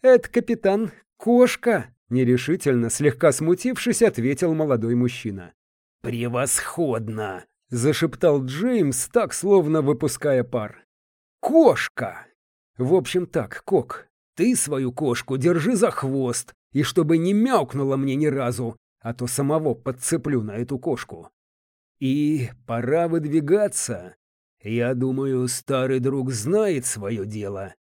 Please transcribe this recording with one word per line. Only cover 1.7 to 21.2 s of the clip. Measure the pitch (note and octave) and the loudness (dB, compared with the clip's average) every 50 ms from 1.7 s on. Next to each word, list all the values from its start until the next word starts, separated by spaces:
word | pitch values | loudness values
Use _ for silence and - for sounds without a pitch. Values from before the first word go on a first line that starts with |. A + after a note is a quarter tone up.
| A3+ E3+ - - _ _ _ _ | 0 0 -2 -6 _ _ _ _
нерешительно, | A#2 B2+ C3 A#2+ B2 B2 B2+ - D#3+ F#3+ - C#3+ C3 A#2+ A#2 A2+ | 0 2 4 4 4 2 2 0 -2 0 0 0 2 2 2 0
слегка | - - D3 D3 B2 B2+ - D#3+ | -2 0 0 0 0 4 2 2
смутившись, | C#3 - D#3 D#3+ F3 F3+ - B3 C4 - - B3 A3+ - | 2 4 2 0 0 0 0 -4 -4 -2 -2 -2 2 4
ответил | A#3 G#3+ - - A#2 B2+ C#3+ C3+ - E3+ D#3+ | 2 2 2 2 -2 -2 0 0 0 0 0
молодой | D#3 D#3 D3+ C3+ A#2 G#2+ A#2 A#2+ | 0 0 0 0 0 0 0 0
мужчина. | A#2+ B2 B2 B2 - - A2+ G2 F#2+ F2+ E2+ _ _ _ _ _ _ _ _ _ _ | 2 0 0 -2 -4 -10 -8 -10 -10 -12 -16 _ _ _ _ _ _ _ _ _ _
«Превосходно!» | _ - A#2 A#2 A#2 A#2+ A#2 B2 C3+ C3+ - - - - - - E3+ D3 A#2+ A2+ A2+ G#2 A2 G#2+ G#2+ G2+ F#2+ F2 - _ _ _ _ _ B2 | _ -8 -6 -4 -4 -4 -2 -2 -2 0 -2 -4 -4 -6 -4 -2 -2 0 0 -2 -4 -6 -6 -6 -6 -6 -6 -8 -10 _ _ _ _ _ -6
зашептал | A#2+ A#2 D3 D3 - E3 D#3 - - - F3 D3 C#3 C3 | 0 0 0 2 2 0 -2 -2 2 2 4 4 4 0
Джеймс, | B2+ C3 D3 G3 B3 B3+ A#3 F3 C#3+ B2+ - - - | -4 -6 -2 -2 0 2 2 2 2 0 -2 -6 0
так | - A#3+ A3 - - | 0 0 0 0 -4
словно | - - F#3+ G3+ G3 E3+ D3 D#3 D#3+ | -6 2 4 4 4 4 4 2 2
выпуская | C#3+ C3+ D3 B2+ D#3+ D3 - - - D3+ C#3 B2+ A#2+ | 2 2 0 0 0 -4 -4 -2 0 0 2 2 0
пар. | B2 - A#2+ G#2+ G#2 - - _ _ _ _ _ _ _ _ _ _ _ _ | 0 -4 -6 -6 -6 -12 -18 _ _ _ _ _ _ _ _ _ _ _ _
«Кошка!» | - - C4+ E4 D#4+ B3 E3+ A2+ - - _ - A#2+ G2 F2 - - _ _ _ _ _ _ _ _ _ _ - | -4 4 6 8 8 8 6 4 -2 -6 _ -6 -8 -8 -8 -12 -20 _ _ _ _ _ _ _ _ _ _ -4
«В | B2+ C3 E3+ | 0 2 2
общем | F#3+ C#3+ - - F#3 F3+ | 2 0 0 -4 -4 -4
так, | - - D#3+ A#2 G2 - - - | -2 -4 -6 -6 -4 -10 -14 -8
Кок, | - G3 E3+ A#2+ - - - - _ _ _ _ _ _ | 0 0 0 0 0 -10 -14 -14 _ _ _ _ _ _
ты | - E3+ A#3+ B3+ | 0 0 2 2
свою | - - D3 D3 C3+ C3+ B2 | 0 -2 -2 -2 -2 -2 -4
кошку | B2 - D#3+ C#3 A#2+ A#2+ - - C3+ C3+ | -4 -2 -2 0 0 -2 -2 -4 -4 0
держи | B2+ E3+ F3 E3+ D3 G3 B3+ | 2 2 2 2 2 0 0
за | G3 G#3 G#3 | 2 0 0
хвост, | - - - C3+ C3+ C#3 C3+ B2 A#2+ - - - - _ _ _ | -2 -2 -4 -4 -2 -2 -2 -2 -2 -4 -8 -10 -18 _ _ _
и | _ C3+ D3 | _ -2 -2
чтобы | - - F3+ E3 D3+ E3 D#3+ | 0 2 0 2 2 2 2
не | E3 F3+ G3+ | 2 2 2
мяукнула | G#3 A3+ C4 C4 G#3 D3+ A#2+ - C#3 C#3 C3+ C3+ C3+ | 2 2 2 2 2 0 0 -4 -4 -2 -2 -2 -2
мне | C3+ C#3 C3 | -2 -2 -2
ни | C#3 D3+ D3+ | 0 0 0
разу, | C#3+ C#3 C3 A#2+ A#2+ - B2+ A#2 A#2 _ _ _ _ _ | 0 0 -2 -4 -4 -4 -6 -8 -8 _ _ _ _ _
а | _ A#2+ A#2+ | _ -10 -8
то | - B2 A#2+ | -6 -6 -6
самого | - - C#3+ C#3 D3+ D#3+ D#3 D3+ A#2 | -2 -2 0 2 0 2 0 0 -2
подцеплю | - - C#3 C3 - - - - E3+ - D#3+ C#3+ B2 | -2 -4 -8 -8 -6 -4 -4 -4 -2 -2 0 -2 -2
на | G#2+ G#2+ | -2 -2
эту | G2 A2 A#2+ B2 C#3 B2+ | -6 -6 -6 -6 -6 -6
кошку. | C3 E3+ C#3 A#2 - _ - E2 | -4 -4 -4 -4 -6 _ -16 -18